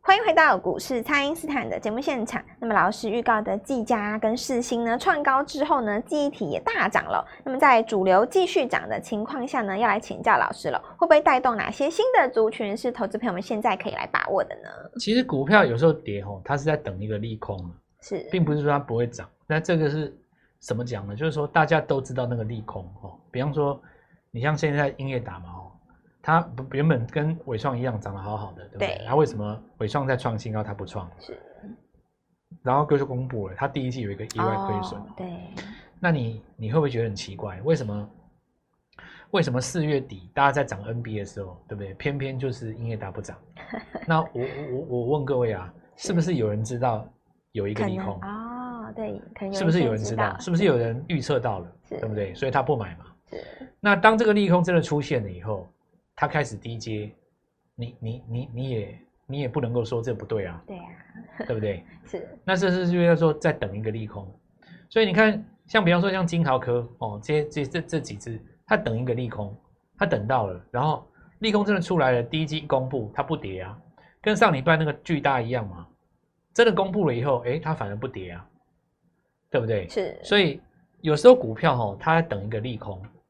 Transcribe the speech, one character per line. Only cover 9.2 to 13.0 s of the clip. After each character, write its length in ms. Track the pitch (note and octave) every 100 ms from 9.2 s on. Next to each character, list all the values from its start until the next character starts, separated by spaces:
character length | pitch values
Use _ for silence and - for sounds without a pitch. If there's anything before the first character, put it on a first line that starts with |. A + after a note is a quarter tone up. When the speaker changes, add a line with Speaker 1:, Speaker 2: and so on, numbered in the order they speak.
Speaker 1:
况 240 | A3 C#4+ B3+
下 140 | C#4
呢， 160 | A#3+ F#3+
要 100 | A#3
来 120 | G3+
请 200 | - -
教 160 | A#3 E3
老 160 | G#2
师 200 | - D#3
了， 80 | C3 - -
会 80 | E4+
不 60 |
会 100 | D4+
带 180 | D4+ C4
动 160 | B3+ A3
哪 140 | -
些 220 | - C#4+
新 120 | D#4+ B4 B4
的 100 | C4
族 220 | A3 A3
群 260 | G#3+ G#3+ G#3
是 160 | B3+
投 140 | A#3+